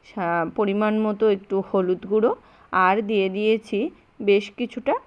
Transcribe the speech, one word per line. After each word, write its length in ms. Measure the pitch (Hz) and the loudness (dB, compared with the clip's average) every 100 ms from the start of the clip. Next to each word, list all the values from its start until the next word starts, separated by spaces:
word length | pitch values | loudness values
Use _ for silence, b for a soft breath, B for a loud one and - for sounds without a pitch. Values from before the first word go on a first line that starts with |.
সা-, 440 | - - 170 170 160 165 | -14 -6 -2 -2 -2 -2
পরিমাণ 380 | 202 196 214 214 | -2 0 0 0
মতো 300 | 214 208 220 | -2 0 0
একটু 260 | 196 - 196 | 0 -2 -4
হলুদ 440 | 190 196 180 185 190 | 0 0 0 -2 0
গুঁড়ো, 260 | 214 233 480 B B B | 0 2 -2 B B B
আর 240 | 185 185 202 | 2 2 2
দিয়ে 280 | 208 214 190 | 0 0 0
দিয়েছি 640 | 190 214 220 - 202 302 b b _ | 0 0 0 -2 -4 -4 b b _
বেশ 240 | 202 202 202 - | 2 2 0 -8
কিছুটা 360 | 247 - 277 480 | -8 -4 -2 -2